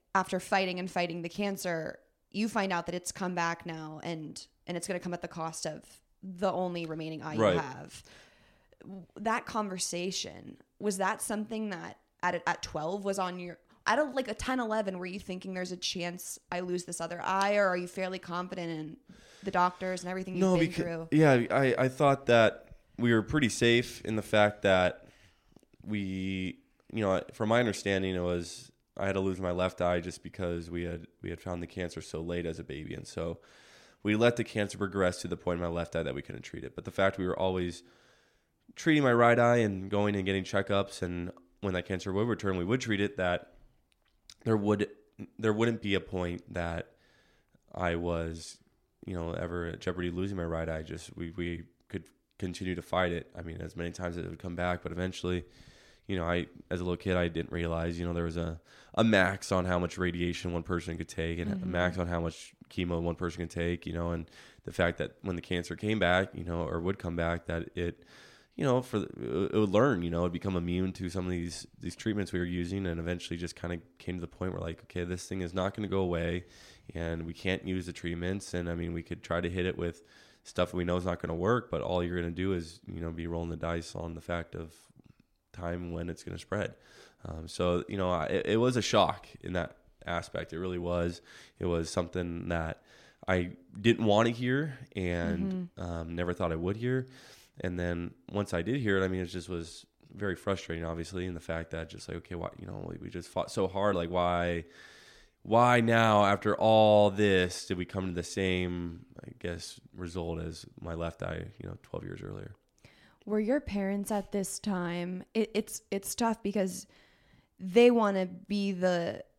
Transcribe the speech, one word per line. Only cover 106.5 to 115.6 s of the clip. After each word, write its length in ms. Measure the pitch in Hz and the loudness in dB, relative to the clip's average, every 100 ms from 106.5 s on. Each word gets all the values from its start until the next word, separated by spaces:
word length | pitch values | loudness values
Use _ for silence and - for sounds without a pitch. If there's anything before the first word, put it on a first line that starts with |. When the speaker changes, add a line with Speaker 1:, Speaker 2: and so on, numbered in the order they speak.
| - | 4
Speaker 2:
all 520 | 110 110 107 107 104 | 6 8 10 10 8
this, 540 | 98 104 92 90 - | 6 6 6 4 0
did 140 | - 90 | -4 -4
we 80 | 90 | -2
come 220 | 98 92 | -2 -2
to 40 | |
the 100 | 87 | -4
same, 840 | 87 - 95 90 90 90 87 85 - - | -4 -2 0 2 0 -2 -4 -8 -16 -18
I 60 | - - | -18 -10
guess, 420 | 90 85 - - - - | -8 -8 -10 -16 -18 -10
result 440 | 90 90 82 82 | -8 -4 -4 -4
as 260 | 82 80 - - | -6 -8 -14 -12
my 100 | 85 | -8
left 300 | 82 82 - | -4 -4 -4
eye, 240 | 50 82 87 - | -6 -6 -8 -12
you 80 | 50 | -12
know, 120 | 50 | -12
twelve 220 | - 50 | -10 -10
years 160 | 50 50 | -10 -10
earlier? 340 | 50 50 50 - _ _ - _ _ _ | -10 -10 -12 -16 _ _ -20 _ _ _
Speaker 1:
Were 160 | - 214 | -4 -2
your 200 | 214 285 | 2 0
parents 500 | 285 202 196 202 202 | 0 -4 -2 -2 -2
at 200 | 208 196 | -4 -2
this 260 | 202 190 - | -4 -4 -6
time, 640 | - 185 175 175 175 185 - | -4 -2 -2 -4 -4 -6 -4
it, 160 | 220 214 | -2 0
it's, 280 | 202 | 0